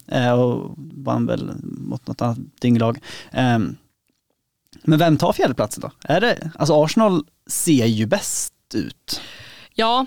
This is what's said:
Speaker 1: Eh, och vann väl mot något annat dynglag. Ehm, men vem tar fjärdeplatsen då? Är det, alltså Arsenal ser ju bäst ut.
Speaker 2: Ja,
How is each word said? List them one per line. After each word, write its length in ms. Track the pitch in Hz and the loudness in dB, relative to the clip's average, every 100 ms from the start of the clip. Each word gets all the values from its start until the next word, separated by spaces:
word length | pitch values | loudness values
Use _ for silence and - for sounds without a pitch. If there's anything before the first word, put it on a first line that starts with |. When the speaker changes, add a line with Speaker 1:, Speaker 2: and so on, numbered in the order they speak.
| - | -4
Speaker 1:
Eh, 200 | 131 123 123 | 0 2 4
och 340 | 123 120 - - | 2 0 -6 -12
vann 480 | 160 139 131 120 117 | -16 -10 -4 -2 -2
väl 260 | - - - | -2 -6 -10
mot 440 | - - - 123 - | -10 -10 -8 -10 -8
något 140 | - | -4
annat 160 | 120 117 - - | -4 -4 -8 -2
dynglag. 380 | 123 117 113 117 - - - | 2 4 2 -2 -10 -18 -8
Ehm, 440 | - 127 117 95 - _ _ _ _ _ _ _ _ _ - - | 0 2 2 0 -6 _ _ _ _ _ _ _ _ _ -6 2
men 120 | 156 | 4
vem 180 | 170 151 | 4 4
tar 160 | 175 | 2
fjärdeplatsen 480 | - 381 123 107 - | 2 0 0 -2 -4
då? 100 | - - | -12 -10
Är 180 | - 160 | 0 2
det, 300 | 233 - 160 - | 2 -2 -6 -4
alltså 240 | 147 151 | 2 4
Arsenal 400 | 151 - 214 180 - _ - | 4 4 2 2 -2 _ -10
ser 380 | - 175 151 113 | -4 2 4 4
ju 200 | 110 110 | 2 0
bäst 480 | 202 - - - _ - | -2 -2 -6 -8 _ -10
ut. 480 | - 69 - - - - - - - - | -8 -8 -10 -10 -10 -12 -20 -20 -20 -12
Speaker 2:
Ja, 320 | - 226 247 | -2 0 0